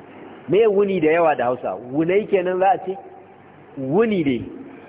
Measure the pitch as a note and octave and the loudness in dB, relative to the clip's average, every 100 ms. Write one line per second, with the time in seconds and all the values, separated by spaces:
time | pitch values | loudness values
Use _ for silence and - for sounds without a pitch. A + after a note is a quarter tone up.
0 | - - - - - F3+ A3+ G3 G3+ F#3+ | -20 -20 -20 -16 -2 2 4 4 2 2
1 | D#3 E3 E3 C#3 A#2+ B2+ A#2 F#2 B2 C#3 | 2 4 2 2 0 -2 -4 -8 -8 -4
2 | E3 G3 G#3+ G3 F3+ F#3 F#3+ F3+ - F#3+ | 0 0 2 -2 0 0 2 2 -2 -10
3 | - - - - - - - - C3 E3 | -12 -20 -20 -20 -20 -20 -20 -10 -2 0
4 | A3+ G3+ C#3 A#2+ A2 - - - | 2 0 0 -2 -6 -14 -18 -20